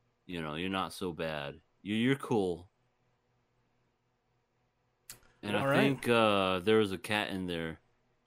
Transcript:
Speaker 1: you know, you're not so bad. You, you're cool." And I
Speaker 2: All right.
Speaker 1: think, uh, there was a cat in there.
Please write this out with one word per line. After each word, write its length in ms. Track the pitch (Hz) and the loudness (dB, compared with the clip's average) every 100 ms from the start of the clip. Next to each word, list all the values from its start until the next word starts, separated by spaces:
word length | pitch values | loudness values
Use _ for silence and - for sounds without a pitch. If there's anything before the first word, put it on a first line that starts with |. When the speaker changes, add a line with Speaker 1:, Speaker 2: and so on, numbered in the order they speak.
| _ _ - | _ _ -12
Speaker 1:
you 120 | 87 | -8
know, 140 | 78 | -6
you're 160 | 76 92 | -6 -4
not 240 | 95 80 | -2 -4
so 180 | - 92 | -6 -8
bad. 440 | 80 82 76 71 73 _ _ | -4 -6 -4 -8 -12 _ _
You, 140 | 98 110 | -6 0
you're 200 | 123 135 | 0 0
cool." 520 | - 117 92 87 90 _ _ _ _ _ _ _ _ _ _ _ _ _ _ _ _ _ _ _ _ _ _ _ _ - _ _ | -2 -2 0 -4 -10 _ _ _ _ _ _ _ _ _ _ _ _ _ _ _ _ _ _ _ _ _ _ _ _ -20 _ _
And 140 | 104 104 | -4 -2
I 40 | |
Speaker 2:
All 60 | 139 | 2
right. 100 | 143 | 4
Speaker 1:
think, 280 | 139 131 120 | 4 2 2
uh, 520 | 117 110 101 95 92 | 6 6 4 2 0
there 180 | 92 110 | 4 4
was 140 | 101 | 4
a 60 | 92 | -2
cat 320 | - 107 98 | -2 -2 -2
in 180 | 95 90 | -4 -4
there. 320 | 85 82 82 _ _ _ _ | -4 -6 -8 _ _ _ _